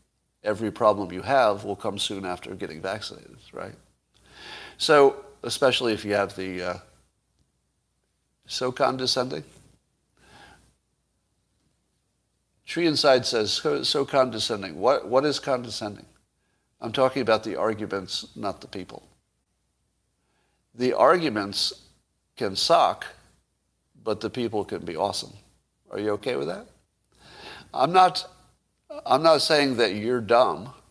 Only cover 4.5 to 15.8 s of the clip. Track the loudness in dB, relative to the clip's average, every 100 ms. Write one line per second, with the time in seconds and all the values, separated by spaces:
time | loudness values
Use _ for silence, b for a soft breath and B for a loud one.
4.5 | B B B 6 8 8 6 -14 -12 -8
5.5 | 2 2 2 0 -2 0 0 0 -4 -8
6.5 | -6 -6 -8 -12 _ _ _ _ _ _
7.5 | _ _ _ _ _ _ _ _ _ -12
8.5 | -6 -6 0 0 0 -2 -2 -2 -6 -12
9.5 | -20 _ _ _ _ _ _ B B B
10.5 | B B _ _ _ _ _ _ _ _
11.5 | _ _ _ _ _ _ _ _ _ _
12.5 | _ -8 0 0 4 4 4 4 -2 -2
13.5 | -2 -2 -2 -2 -2 0 2 2 0 -4
14.5 | -4 -6 0 2 2 2 0 2 -2 -4
15.5 | -4 -4 -10